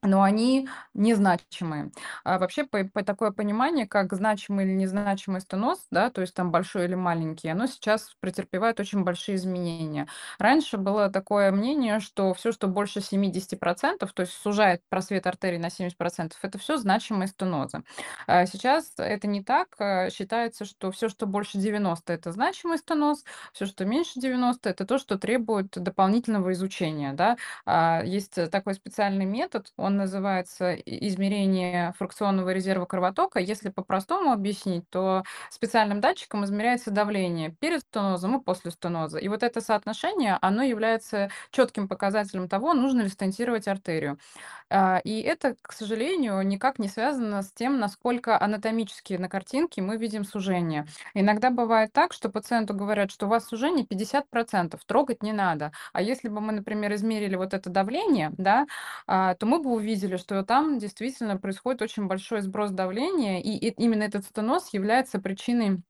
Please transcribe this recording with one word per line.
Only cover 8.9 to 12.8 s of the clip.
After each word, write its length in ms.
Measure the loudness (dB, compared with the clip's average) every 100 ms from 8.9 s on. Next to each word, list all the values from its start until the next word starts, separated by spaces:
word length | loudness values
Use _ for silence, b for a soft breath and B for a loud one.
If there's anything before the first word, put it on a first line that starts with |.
| 0
большие 340 | 0 -2 -2 -4
изменения. 680 | -2 -2 -4 -4 -6 -4 -6 B B B
Раньше 380 | 4 6 4 -2
было 320 | 0 2 2
такое 420 | 0 0 4 4
мнение, 480 | 4 2 2 2 0
что 320 | -2 0 0 2
все, 160 | -2
что 140 | 0 0
больше 340 | 0